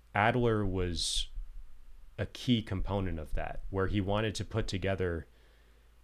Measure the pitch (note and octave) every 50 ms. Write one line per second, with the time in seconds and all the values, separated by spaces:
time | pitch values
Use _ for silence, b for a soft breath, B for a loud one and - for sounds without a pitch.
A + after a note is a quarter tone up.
0 | - - - G2+ G#2 A#2 A#2 B2+ A#2+ A#2 A2 G#2+ G#2 F#2+ F2+ F#2 F2+ F2+ E2+ E2
1 | - - - - - - - - - - - - - - - - - - - -
2 | - - - - G2+ - - - - - B2 A2+ G2+ - G2 F#2 F2+ - F#2+ G2+
3 | F#2+ F#2 E2+ E2 D2+ - - D#2+ D#2+ - - - - - F#2+ F#2+ F#2+ F2+ G2+ G#2
4 | F#2+ F#2 G2+ G#2+ A2 A2 G#2 - G#2 - - A2+ G#2+ - - F#2 F2+ F#2+ G2 F2+
5 | F#2 F2+ E2+ E2 - - b b b b b b b b b b b b b b